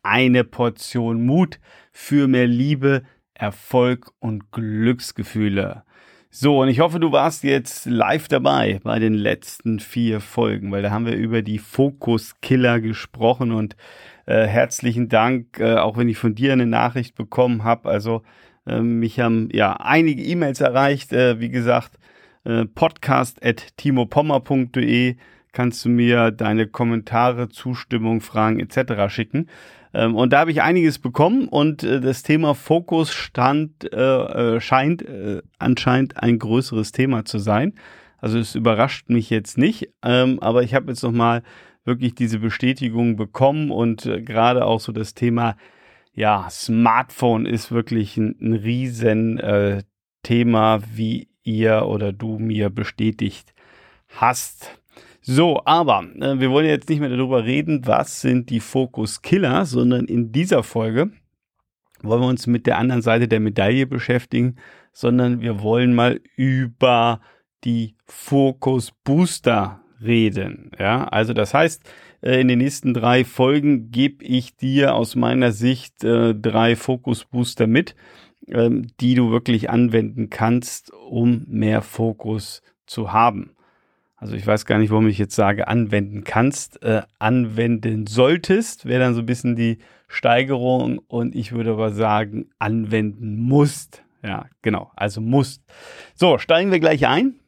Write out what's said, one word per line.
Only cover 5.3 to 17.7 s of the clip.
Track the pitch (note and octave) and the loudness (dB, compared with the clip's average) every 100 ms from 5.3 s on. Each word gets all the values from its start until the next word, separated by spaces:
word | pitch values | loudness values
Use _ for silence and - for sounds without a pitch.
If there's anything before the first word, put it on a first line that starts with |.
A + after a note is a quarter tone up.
| A2 G#2+ G2 F#2+ G2+ - _ _ _ _ | -2 -2 0 -4 -8 -18 _ _ _ _
So, | - C#3+ C#3 | -2 2 4
und | C3 | 4
ich | B2 | 4
hoffe, | E3 E3+ | 2 2
du | E3 | 2
warst | C#3 D3+ D#3+ C#3 | 2 0 -2 -2
jetzt | C3+ A#2+ - - | -2 -2 -10 -4
live | A#2+ G#2 D3+ - | -2 0 -2 -2
dabei | C#3 C3+ C#3 G#2+ G2 A2+ | 0 2 2 0 -2 -4
bei | A2+ | 0
den | A2 G#2+ | 0 0
letzten | G#2 G#2 - - A#2 G#2+ | 0 -4 -8 -8 -6 -6
vier | - A#2+ A#2 A2 | -6 -2 -2 -2
Folgen, | - - A2+ G#2 G2 | -6 -2 -2 -2 -4
weil | G2 | -4
da | G2+ | -2
haben | G#2 A#2 | -2 -2
wir | A2 | -2
über | A2+ A2+ | -2 -2
die | G#2 G#2 | -2 -6
Fokuskiller | - - C#3 C#3 - A2+ - - - C3 B2 A#2+ | -6 -2 -2 0 -2 -2 -2 -14 0 2 4 2
gesprochen | A2 A2 - - A#2 B2 B2 | -2 -8 -12 -2 0 2 0
und, | A2+ G#2+ - - - - - - | -2 -4 -8 -20 -20 -20 -20 -2
äh, | A2+ A2 | 0 2
herzlichen | A2 B2+ - A#2+ A2+ A#2 | 2 0 0 -4 -2 2
Dank, | A2+ A#2 C3 A#2 - | 2 2 0 -6 -4
äh, | B2 A2+ | 0 2
auch | G2 A2 | 2 0
wenn | A#2+ | 0
ich | A2 | 0
von | A2+ G#2+ | -2 0
dir | C3+ | 2
eine | C3 A#2+ | 2 2
Nachricht | A2+ A#2+ B2 A#2+ - | 2 0 -2 -8 -10
bekommen | G#2+ - B2 A#2 | -8 0 0 0
hab. | A2 | -2